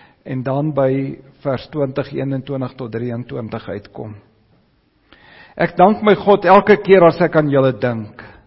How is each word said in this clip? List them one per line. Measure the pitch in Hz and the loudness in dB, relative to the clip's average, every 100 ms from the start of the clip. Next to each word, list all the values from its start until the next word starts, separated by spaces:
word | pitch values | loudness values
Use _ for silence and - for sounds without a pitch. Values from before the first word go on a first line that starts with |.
| _ _ - | _ _ -10
en | 131 | -8
dan | 127 135 151 139 | -4 -4 -4 0
by | 135 135 135 - - _ | 0 0 -4 -10 -18 _
vers | 147 127 - | -6 -6 -6
twintig, | 156 139 131 135 139 | -6 -4 -4 -8 -6
eenentwintig | 135 135 135 135 123 - | -6 -6 -6 -8 -8 -10
tot | 120 | -10
drieëntwintig | 113 120 117 123 135 110 113 - | -8 -8 -8 -10 -12 -10 -12 -10
uitkom. | 98 - - 110 101 _ _ _ _ _ _ _ _ _ _ _ - - - | -12 -14 -16 -16 -16 _ _ _ _ _ _ _ _ _ _ _ -20 -20 -6
"Ek | 170 - | -6 4
dank | 180 208 | 4 4
my | 208 196 | 2 2
God | 202 196 175 | 2 2 6
elke | 196 196 202 | 4 6 2
keer | 175 190 | 6 6
as | 170 - | 6 4
ek | 170 160 | 0 0
aan | 151 | 0
julle | 139 135 110 | 2 0 0
dink. | 123 113 107 - - - | -4 -6 -10 -16 -20 -20